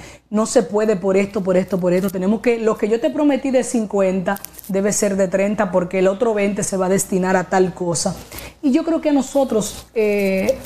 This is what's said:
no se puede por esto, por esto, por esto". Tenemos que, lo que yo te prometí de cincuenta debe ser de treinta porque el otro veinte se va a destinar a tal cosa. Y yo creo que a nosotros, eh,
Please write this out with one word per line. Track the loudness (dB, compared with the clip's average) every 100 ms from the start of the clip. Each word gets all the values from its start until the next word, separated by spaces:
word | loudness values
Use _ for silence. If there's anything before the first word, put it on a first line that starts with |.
| -18 -20 _
no | -2 2
se | 2
puede | 2 0 2 0
por | 2 2
esto, | 0 -2
por | 0 0
esto, | 0 0
por | 2
esto". | 2 0
Tenemos | -2 0 0
que, | 0 0
lo | 0 0
que | 0
yo | 0
te | 0
prometí | 2 2 2 0
de | 0
cincuenta | 0 -2 -2 0 0 0 -2 -6 -8 -18 -4
debe | -2 0
ser | 0 0 0
de | 0
treinta | 2 0 0 0
porque | 0 0 2
el | 2
otro | 2 0
veinte | 2 0 -2
se | -4 -2
va | 0
a |
destinar | 0 0 -2 2 0
a |
tal | 2 2 2
cosa. | 0 -4 -2 -4 -6 -12 -16 -16 -4
Y | 0
yo | 2
creo | 2 0
que | 2
a |
nosotros, | 0 2 0 2 0 -2 -8 -8
eh, | -2 0 2 0 0 0 -2